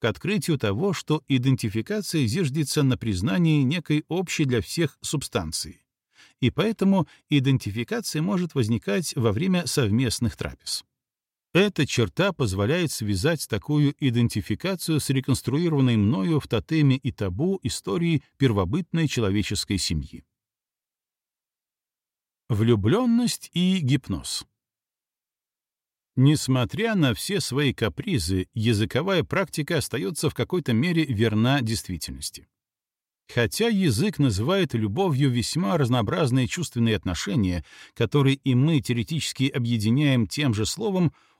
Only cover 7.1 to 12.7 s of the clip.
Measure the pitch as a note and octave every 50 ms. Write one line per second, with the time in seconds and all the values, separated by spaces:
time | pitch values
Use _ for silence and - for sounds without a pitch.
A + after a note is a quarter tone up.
7.1 | - _ _ - D3 C#3+ B2+ C#3 C3+ A#2+ - G#2 F#2+ A#2+ A2+ - - A#3+ - -
8.1 | - D3+ D#3+ G3 G3+ F3+ F3+ D#3+ - C#3 A2 G#2+ A#2 G#2+ - F#3+ G3+ F#3+ D#3 -
9.1 | - C#3+ A2+ A2+ F#2+ A#2 F3+ F#3+ F#3 F3 D#3+ - - D3 B2 G2+ G#2 A#2+ C3+ A2
10.1 | - - B2 G#2+ - - - - B1 - - - - - - _ _ _ _ _
11.1 | _ _ _ _ _ _ _ _ - E3+ G3+ G#3 - - C#3+ - - B2+ A2+ F#2
12.1 | - - F#3 G3+ E3+ - C3+ G2 F#2+ G2 G2+ A2+